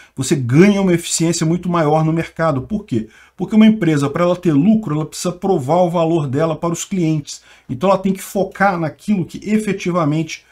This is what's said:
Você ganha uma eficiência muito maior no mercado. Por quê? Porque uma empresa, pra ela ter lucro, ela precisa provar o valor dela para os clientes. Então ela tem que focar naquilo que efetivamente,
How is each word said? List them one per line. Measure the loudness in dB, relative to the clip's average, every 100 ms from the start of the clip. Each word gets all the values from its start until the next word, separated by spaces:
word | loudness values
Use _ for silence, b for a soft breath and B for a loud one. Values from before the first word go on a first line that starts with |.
| B -8
Você | -2
ganha | -2 2 6 6 6
uma | 2
eficiência | 0 -2 -2 -2 0
muito | 0 -2 -2
maior | 0 2 2
no | 2
mercado. | 0 -4 -4 -2 -2
Por | -4 -8 -4
quê? | -4 -4 B B _
Porque | 0
uma | 6 6
empresa, | 6 0 0 0
pra | 0
ela | 0
ter | 0 2
lucro, | 2 4 2 0
ela | -4
precisa | -6 -6 -8
provar | -4 -2 -2 2 2
o | 2
valor | 0 0 0 -2
dela | -2 -2 -2
para | -4
os | -6 -6
clientes. | -2 -2 -2 -6 -18 b b b
Então | -4 0
ela | 0
tem | 0
que | -4
focar | -6 -6 -6 0 0 0
naquilo | -6 -6 -4 -2 -2
que | -8 -2
efetivamente, | -2 -2 -4 -2 0 0 0 -4 -10 b